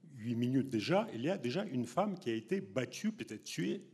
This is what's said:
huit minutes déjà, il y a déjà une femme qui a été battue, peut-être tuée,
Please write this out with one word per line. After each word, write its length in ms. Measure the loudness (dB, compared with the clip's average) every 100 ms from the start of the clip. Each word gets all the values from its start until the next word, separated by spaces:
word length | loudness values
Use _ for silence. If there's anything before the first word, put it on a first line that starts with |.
| -18 -8
huit 200 | -2 2
minutes 340 | 4 4 4
déjà, 380 | 0 4 2 2
il 100 | -2
y 60 | 0
a 80 | 0
déjà 280 | 0 0
une 200 | 0 -2
femme 320 | 0 2 0 0
qui 140 | 0
a 40 |
été 260 | -2 0 -2
battue, 500 | 0 -2 -2 0 -2
peut-être 320 | -2 -8 -8
tuée, 420 | -6 -2 0 -2 -8